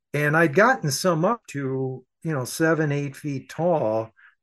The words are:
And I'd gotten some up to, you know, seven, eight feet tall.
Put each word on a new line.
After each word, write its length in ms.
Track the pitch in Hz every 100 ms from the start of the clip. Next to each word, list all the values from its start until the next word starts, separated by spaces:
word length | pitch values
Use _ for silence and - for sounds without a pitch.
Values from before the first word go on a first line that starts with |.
| _
And 220 | 143 147 156
I'd 180 | 165
gotten 360 | 139 226 247 156
some 340 | - 185 160
up 180 | 185 233 -
to, 560 | 143 135 135 131 127 - _
you 100 | 165
know, 120 | 147
seven, 480 | 123 - 160 160 156
eight 240 | 143 143 135
feet 320 | 151 135 -
tall. 640 | - 170 160 113 110 110 _ - _